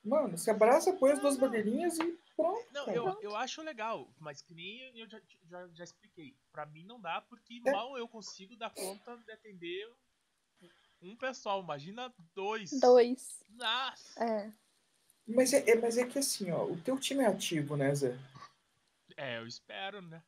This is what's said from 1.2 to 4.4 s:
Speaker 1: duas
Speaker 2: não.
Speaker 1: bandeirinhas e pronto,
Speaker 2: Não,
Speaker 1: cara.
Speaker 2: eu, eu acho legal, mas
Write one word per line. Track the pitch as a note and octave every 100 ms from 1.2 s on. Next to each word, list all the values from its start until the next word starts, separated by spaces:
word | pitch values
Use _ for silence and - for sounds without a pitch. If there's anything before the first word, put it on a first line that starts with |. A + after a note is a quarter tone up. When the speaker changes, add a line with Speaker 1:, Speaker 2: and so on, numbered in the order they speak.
Speaker 1:
duas | C#4+ C#4
Speaker 2:
não. | C4
Speaker 1:
bandeirinhas | A3+ G3+ C4 F4 E4
e | E4+ - _ -
pronto, | D#4+ A4 -
Speaker 2:
Não, | F#4+ B4+
Speaker 1:
cara. | A#4+
Speaker 2:
eu, | F#4+ G4+
eu | D4 D4
acho | A#3+ -
legal, | D#4+ D4+ A3+ G3 B2+ _
mas | D#3 D3